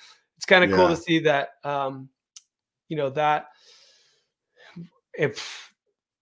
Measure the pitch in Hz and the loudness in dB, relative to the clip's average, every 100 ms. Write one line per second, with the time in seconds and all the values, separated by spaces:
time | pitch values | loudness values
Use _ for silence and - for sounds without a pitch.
0 | - _ _ - - 185 180 190 175 165 | -20 _ _ -6 2 4 6 4 4 2
1 | 175 160 151 139 139 - 143 143 135 135 | 0 0 2 0 -2 -8 -8 -6 -6 -8
2 | 135 _ _ - _ _ _ _ - 156 | -16 _ _ -20 _ _ _ _ -10 -4
3 | 135 139 151 151 - _ _ - _ _ | -4 0 0 0 -4 _ _ -20 _ _
4 | _ _ _ _ _ _ - 170 170 _ | _ _ _ _ _ _ -20 -20 -20 _
5 | _ - 143 - - - - _ _ _ | _ -6 -4 -4 -12 -14 -20 _ _ _
6 | _ _ | _ _